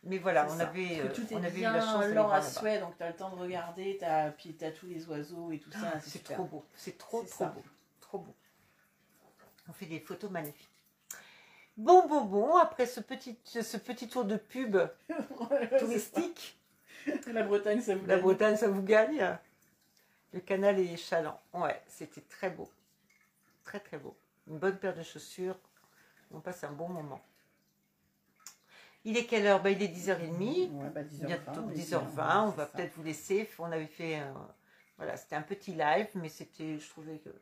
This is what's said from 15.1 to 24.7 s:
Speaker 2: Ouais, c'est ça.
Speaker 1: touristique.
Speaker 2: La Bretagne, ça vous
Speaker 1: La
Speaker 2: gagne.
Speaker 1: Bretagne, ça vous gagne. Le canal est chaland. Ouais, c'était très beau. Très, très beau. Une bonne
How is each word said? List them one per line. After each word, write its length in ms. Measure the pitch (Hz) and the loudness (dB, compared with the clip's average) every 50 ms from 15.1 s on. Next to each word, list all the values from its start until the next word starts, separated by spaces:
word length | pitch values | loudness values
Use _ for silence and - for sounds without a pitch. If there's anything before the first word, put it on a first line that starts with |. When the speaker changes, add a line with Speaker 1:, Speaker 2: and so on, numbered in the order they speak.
Speaker 2:
Ouais, 80 | 320 330 240 - 269 - 233 - 277 277 | -6 -6 -6 -8 -8 -10 -2 0 2 2
c'est 80 | 240 220 247 | 2 4 4
ça. 60 | 269 | 4
Speaker 1:
touristique. 800 | 240 226 240 214 - - - 311 349 359 339 - - - - _ _ _ _ _ _ _ - - - 285 294 - - 247 | 4 4 0 0 -2 -2 -2 -2 -2 -2 -4 -10 -14 -16 -16 _ _ _ _ _ _ _ -20 -10 -6 -4 -4 -4 -4 -4
Speaker 2:
La 120 | 226 226 214 | -2 -2 0
Bretagne, 400 | 196 202 202 202 214 214 233 240 | 2 2 2 2 2 2 2 2
ça 120 | - 190 | 0 0
vous 120 | 190 190 | 0 4
Speaker 1:
La 80 | 180 190 | 4 4
Speaker 2:
gagne. 80 | 185 185 | 6 8
Speaker 1:
Bretagne, 340 | 190 190 196 214 214 214 | 6 6 6 6 4 6
ça 120 | 214 240 208 | 6 4 2
vous 140 | 196 196 190 | 2 2 4
gagne. 560 | 190 214 214 220 240 311 294 202 180 175 170 - _ _ _ _ _ _ _ _ _ _ _ _ _ _ _ _ _ - | 6 8 8 8 6 4 2 2 0 0 -4 -8 _ _ _ _ _ _ _ _ _ _ _ _ _ _ _ _ _ -12
Le 80 | 180 | -12
canal 400 | 175 - 196 185 196 202 202 190 | -4 -2 0 4 6 6 6 6
est 160 | 185 175 170 | 2 0 0
chaland. 420 | 170 - - - 170 160 151 - - _ _ - | -8 -6 -2 0 0 0 -2 -6 -10 _ _ -6
Ouais, 260 | 175 175 147 - - - | -2 0 0 -2 -2 -6
c'était 360 | _ - - - 156 - - - | _ -16 -14 -14 -14 -14 -20 -20
très 260 | _ - - - 185 | _ -12 -6 -6 -4
beau. 220 | 165 165 160 - _ _ _ _ _ _ _ _ _ _ _ _ _ _ _ _ _ _ _ | -4 -6 -14 -16 _ _ _ _ _ _ _ _ _ _ _ _ _ _ _ _ _ _ _
Très, 160 | - - - | -12 -12 -12
très 200 | - - - 151 | -12 -10 -14 -12
beau. 180 | 135 - - _ _ _ _ _ _ - | -12 -14 -16 _ _ _ _ _ _ -12
Une 80 | 156 151 | -10 -2
bonne 200 | 156 190 | 0 0